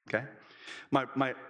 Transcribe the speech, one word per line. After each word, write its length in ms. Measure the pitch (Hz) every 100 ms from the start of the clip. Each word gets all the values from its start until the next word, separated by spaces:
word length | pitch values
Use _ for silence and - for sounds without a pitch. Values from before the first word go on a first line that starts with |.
| -
Okay? 160 | 107 135 - - - - - -
My, 160 | 139 127
my, 200 | - 131 123 -